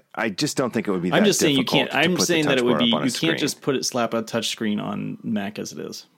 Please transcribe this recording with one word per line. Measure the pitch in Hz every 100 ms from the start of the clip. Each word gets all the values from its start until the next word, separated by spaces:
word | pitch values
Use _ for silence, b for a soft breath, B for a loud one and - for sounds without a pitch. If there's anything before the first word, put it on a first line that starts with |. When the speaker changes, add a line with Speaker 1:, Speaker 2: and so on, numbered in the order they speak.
| -
Speaker 1:
I | - 113
just | 165 147 -
don't | 123
think | 117 104
it |
would | 92
be | 90
Speaker 2:
I'm | 151
Speaker 1:
that | 208
Speaker 2:
just | -
saying | 156 139
you |
Speaker 1:
difficult | 117 147
Speaker 2:
can't, | -
Speaker 1:
to | 135
Speaker 2:
I'm | 165
Speaker 1:
put | 180
the | 185
Speaker 2:
saying | 165 147
that |
Speaker 1:
touch | 131
Speaker 2:
it |
would | 120
Speaker 1:
bar | 120
Speaker 2:
be, | 117
Speaker 1:
up | 131
on |
a | 135
Speaker 2:
you |
can't |
Speaker 1:
screen. | - 165 131
Speaker 2:
just | 143 -
put | - 131
it, |
slap | - 123 113
a | 117
touch | 110 117 110
screen | - 110 104
on | 101 101 104 101
Mac | 120 107 101 107
as | 107
it | -
is | 80 - -